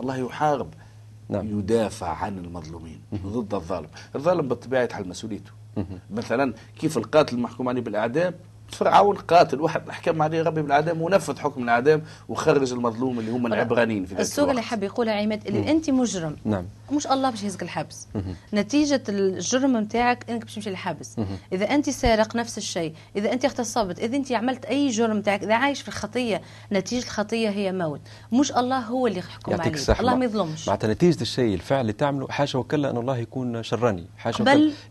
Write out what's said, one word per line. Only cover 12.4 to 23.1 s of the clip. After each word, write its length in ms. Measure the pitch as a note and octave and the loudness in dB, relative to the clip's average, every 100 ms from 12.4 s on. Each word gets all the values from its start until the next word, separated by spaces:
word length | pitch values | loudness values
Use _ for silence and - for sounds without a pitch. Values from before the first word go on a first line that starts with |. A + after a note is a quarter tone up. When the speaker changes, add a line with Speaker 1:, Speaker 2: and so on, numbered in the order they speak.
| D#3+ C#3+ B2+ | 4 4 4
Speaker 1:
المظلوم 460 | B2 A#2+ A2 C3 A#2+ | 0 -2 0 -2 -2
اللي 120 | A2 | -2
هم 160 | B2 A#2+ | -2 0
Speaker 3:
أنا 80 | |
Speaker 1:
العبرانيين 500 | G#2+ A#2 A#2 A2+ G#2+ | 0 2 4 4 2
في 100 | F#2 | -2
ذلك 60 | F#2+ | -2
Speaker 3:
السوق 220 | - - | -2 2
اللي 80 | C#4+ | 2
Speaker 1:
الوقت. 140 | B3+ A3 | 2 -2
Speaker 3:
حاب 160 | A#3 | -4
يقولها 320 | G3 - A3+ | -4 -2 0
عماد، 320 | G#3 G#3+ G#3+ - | 0 0 -2 -2
اللي 140 | G#3+ | -2
Speaker 2:
مم. 80 | G3+ | 2
Speaker 3:
أنت 220 | D#4+ D#4+ | 2 2
مجرم، 460 | C4 A#3+ F3+ D#3+ - | 2 2 0 -4 -4
Speaker 2:
نعم. 200 | A2 G2+ F2+ - - | 0 0 -2 -12 -4
Speaker 3:
مش 140 | C#4+ C#4 | -2 2
الله 240 | C4+ C4 | 2 0
باش 120 | A3+ | -2
يهزك 200 | G3+ F3+ | -6 -6
الحبس. 440 | F3 E3+ D3+ - - | -6 -6 -8 -10 -10
Speaker 2:
مهم. 200 | G#2+ F#2 F2 - | -6 -6 -8 -4
Speaker 3:
نتيجة 480 | G#3 G#3 D4 D4+ C4+ - | -2 2 2 4 2 0
الجرم 640 | G3+ G3 F#3 F3 B3+ C4+ | 0 0 0 0 2 4
متاعك 580 | A#3+ G#3 A#3 A#3+ B3 - | 2 2 2 2 0 -2
أنك 120 | A#3 | -8
باش 100 | A3 | -8
تمشي 160 | A3 G3+ | -8 -8
للحبس. 480 | F3+ F#3 D3+ B2+ - | -6 -6 -8 -8 -6
Speaker 2:
مهم. 200 | G2 G2 - | -4 -6 -6
Speaker 3:
إذا 120 | F#3 | -2
أنت 260 | G#3 C#4+ D4 | 2 2 0
سارق، 460 | - B3 A3 A3 A#3 | 2 4 4 4 0
نفس 220 | A#3 - | -4 -6
الشيء. 360 | G3+ - D#3+ D#3+ - | -6 -4 -4 -8 -10